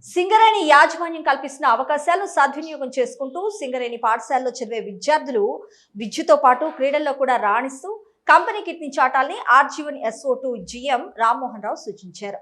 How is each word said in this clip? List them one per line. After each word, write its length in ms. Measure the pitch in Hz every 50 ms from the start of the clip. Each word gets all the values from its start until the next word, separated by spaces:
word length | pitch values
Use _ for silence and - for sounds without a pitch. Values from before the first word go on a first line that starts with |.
సింగరేణి 640 | _ - - 349 359 381 427 440 440 440 440 415 349 302
యాజమాన్యం 540 | 294 285 320 320 330 - 349 339 330 320
కల్పిస్తున్న 440 | 311 302 269 269 - 277 - - 302
అవకాశాలను 600 | 269 226 226 262 262 294 285 294 349 339 381 403
సద్వినియోగం 640 | 381 - 320 277 277 262 294 320 320 311 285 269 254 247 269
చేసుకుంటూ 520 | 247 240 254 - 277 269 262 349 381 427
సింగరేణి 460 | 415 415 320 254 247 254 247 240 240
పాఠశాలలో 540 | 226 240 226 220 240 - - 285 254 262 254
చదివే 300 | 240 - 247 214 233 226
విద్యార్థులు 840 | 196 202 196 - - - 302 311 269 262 262 220 202 226 277 - - - _ _ _ _ _
విద్యతో 400 | 202 226 208 - - 320 - 311
పాటు 280 | 285 285 254 254 247 311 320 302
క్రీడల్లో 360 | - 262 277 277 294 302 285
కూడా 240 | 262 269 277 254 254
రాణిస్తూ 640 | 226 208 208 208 233 254 269 269 - - 370 427 427 - _ _ _ _ -
కంపెనీ 360 | 302 330 - 466 415 427 -
కీర్తిని 280 | 349 320 339 320 277 - 311
చాటాలని 340 | 269 254 254 269 262 285 359 480 - -
ఆర్జీవన్ 460 | 240 269 269 262 269 - 302 294 277 269
ఎస్ఓ 360 | - 277 277 - - 277 247
టూ 220 | 254 262 262 247
జీఎం 440 | 220 185 - - 240 247 285 311 302 302 381 - 214
రామ్మోహన్ 440 | 226 226 247 262 262 247 214 214
రావు 120 | 196 208 285
సూచించారు. 640 | - - 226 196 - - 180 - - 208 202 202 -